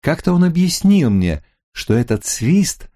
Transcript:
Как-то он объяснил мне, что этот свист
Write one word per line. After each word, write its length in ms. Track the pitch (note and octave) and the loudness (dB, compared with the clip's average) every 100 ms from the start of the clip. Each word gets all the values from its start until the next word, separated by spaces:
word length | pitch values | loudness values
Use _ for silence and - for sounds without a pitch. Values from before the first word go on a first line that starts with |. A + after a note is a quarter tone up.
Как-то 320 | - E3 - | -4 -2 0
он 120 | F3+ | 2
объяснил 680 | F3+ E3+ F3+ - G3 G3+ C3 | 0 2 -2 0 2 2 2
мне, 340 | G2+ F2+ D2+ - _ _ | 0 0 -4 -10 _ _
что 220 | - - | -16 -2
этот 300 | A2 A#2 G#2+ | 0 0 -4
свист 640 | - - A2+ F#3 F#3 - - | -4 -6 0 2 0 -4 -16